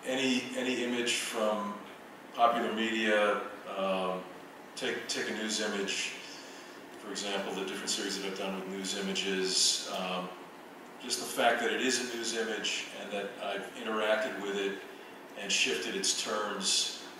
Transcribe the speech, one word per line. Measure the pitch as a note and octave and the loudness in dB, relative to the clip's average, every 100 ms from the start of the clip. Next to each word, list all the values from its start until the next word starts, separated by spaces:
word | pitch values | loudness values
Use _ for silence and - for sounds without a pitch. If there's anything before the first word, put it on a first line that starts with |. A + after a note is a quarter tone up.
any, | B3+ C3 C4 B3 - B2+ | 0 2 4 2 2 -2
any | B2+ A#2+ | 0 2
image | A#2+ B2 A#2 - | 2 2 2 2
from | - A#2 G#2+ G#2+ G2+ G2+ - - - - - | 0 2 2 2 0 -4 -10 -14 -16 -16 -10
popular | - A#2 A#2+ A2 | 6 6 6 2
media, | G#2+ A2+ A2 A2 G#2+ G#2 G2+ - - - G2 | 2 2 4 6 6 6 4 -2 -8 -6 0
um, | F#2+ F#2+ F#2 F#2 F2+ - - - - | 2 2 2 -2 -6 -12 -14 -16 -14
take, | - B2 A#2 - | -4 -2 -2 -2
take | C3 G2+ | -2 -2
a | |
news | G#2+ A2 G#2+ | -2 0 0
image, | G#2 G2+ G2 - - - - - - - - - - - | 0 0 0 0 -2 -4 -10 -12 -12 -14 -14 -14 -14 -12
for | G#2 | -6
example, | F#2+ G2+ G2 G2 | -4 0 0 0
the | F#2 | -2
different | F#2+ G2 F#2+ | -2 -2 -2
series | - G2+ F#2+ | -2 0 -2
that | F#2+ | -4
I've | F#2+ | -2
done | F#2+ F#2+ | -2 -2
with | F#2 | -4
news | G2 F#2+ G2+ | -4 -2 -2
images, | F#2+ F#2+ G2 F#2+ F#2 F2+ - - - F#2+ | 0 0 0 2 2 4 4 4 0 -2
um, | F#2 F#2 F2+ - - - - - - - | 0 -2 -4 -8 -14 -14 -16 -16 -14 -10
just | B2 - | -2 -2
the | - | 0
fact | C3+ A#2+ A#2 | 4 4 6
that | A#2 | 2
it | A2 | 2
is | B2+ B2 | 2 2
a | A#2+ A#2 | 0 -2
news | A2 A2+ | -2 0
image | A2 G#2 - - - - | 0 0 0 -2 -4 -8
and | G2 | -4
that | G2+ G2 - | -4 -4 -4
I've | G2 G2 - - | -4 -4 -6 -6
interacted | A2 A2 G#2+ G#2+ G#2+ G2+ | -2 2 4 4 2 -2
with | - G2+ | -2 0
it | G2 G2 - - - - - - | 0 -2 -10 -14 -14 -16 -14 -8
and | G2+ | 0
shifted | - C3+ A2+ A2+ | 4 4 2 0
its | G2 F#2+ - | 0 2 2
terms | - A2 - G2 F#2 - - - - | 2 0 0 0 2 4 2 -2 -10